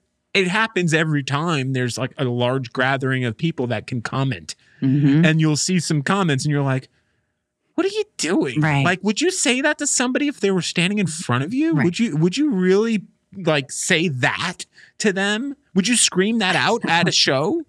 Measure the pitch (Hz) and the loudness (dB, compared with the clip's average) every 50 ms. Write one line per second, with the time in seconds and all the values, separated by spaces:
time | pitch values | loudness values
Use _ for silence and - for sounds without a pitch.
0 | _ _ _ _ _ _ - 196 190 180 180 214 220 220 - 185 180 165 156 156 | _ _ _ _ _ _ 0 0 0 2 2 0 0 0 0 0 0 2 2 2
1 | 165 156 151 143 135 - 139 143 160 180 165 139 131 131 135 127 127 123 110 - | 2 2 0 -2 -2 -2 -4 -2 -2 0 -2 -2 -2 -2 -2 -2 -2 -2 -2 -4
2 | 131 131 - - 139 123 120 120 123 123 131 135 131 117 - 131 127 131 139 135 | -6 -6 -4 -4 -4 -2 0 0 0 0 0 -2 -4 -6 -2 -2 0 0 0 0
3 | 131 131 131 131 127 120 110 - - 165 160 - 127 120 120 107 - - 131 120 | -2 -2 -2 -2 -2 -4 -4 -2 -4 -4 -2 -2 -4 -2 -2 -4 -6 -6 -8 -8
4 | 107 - - 131 135 135 113 85 82 - - _ _ _ _ - - 135 131 147 | -6 -6 -4 -2 -2 -2 -4 -6 -10 -16 -18 _ _ _ _ -4 0 2 2 4
5 | 143 139 139 156 170 156 156 160 156 156 151 131 - - 185 175 - - 165 147 | 4 4 4 6 4 4 4 4 2 2 2 0 0 0 0 -2 0 0 -2 -2
6 | 135 - 190 202 190 165 139 131 139 147 147 143 139 139 131 131 - - _ _ | 0 0 0 0 2 0 0 0 0 0 0 0 0 0 -2 -2 -4 -8 _ _
7 | _ _ _ _ _ _ _ _ _ _ _ _ _ _ - - 349 392 392 427 | _ _ _ _ _ _ _ _ _ _ _ _ _ _ -6 -2 -2 -2 -2 -4
8 | 403 _ _ - - - 175 311 - 139 120 151 151 156 147 139 139 175 190 180 | -6 _ _ -6 -4 -2 0 0 0 0 0 0 0 2 2 2 2 2 0 0
9 | - 202 214 - 285 359 370 - - 294 247 254 277 302 302 - 294 254 - - | 0 -2 -2 0 0 -2 0 0 0 0 0 0 0 -2 -2 -2 -2 -2 -2 -2
10 | 254 254 254 285 294 285 269 - - 196 190 185 - - - 180 170 180 208 214 | -2 0 0 0 -2 -2 -4 -2 0 0 0 0 -2 -2 -2 -2 0 0 0 0
11 | 196 160 156 - - - 120 123 135 165 240 269 311 330 330 147 139 170 175 - | -2 -2 -2 -6 -2 0 0 0 0 -2 -2 0 0 2 2 2 2 2 0 0
12 | 233 220 - 151 160 185 185 269 302 302 233 185 180 185 185 202 226 233 226 202 | -2 0 0 2 2 2 2 2 0 0 2 2 2 4 4 4 2 2 0 -2
13 | - - _ _ _ _ - 196 180 165 156 143 135 - - - - - 185 156 | -4 -6 _ _ _ _ -14 -6 -2 0 0 0 0 -4 -8 -8 -2 0 0 2
14 | 170 185 135 123 123 143 110 - 165 175 180 - - _ _ - - - _ - | 2 0 -2 0 0 0 0 -2 -6 -6 -8 -10 -14 _ _ -20 -20 -20 _ -2
15 | - 220 180 190 196 202 208 214 269 285 - _ _ _ - 185 196 226 247 214 | -2 -2 0 0 -2 -2 -2 -2 -4 -6 -10 _ _ _ -2 0 0 2 2 2
16 | - - - 175 190 214 233 233 202 185 180 147 123 165 220 240 - 151 165 170 | 0 0 2 2 2 2 2 0 0 2 2 2 2 2 0 0 0 2 2 2
17 | 175 165 156 - - 175 143 131 151 196 320 339 302 | 2 2 2 2 2 2 2 2 0 0 -2 -2 -4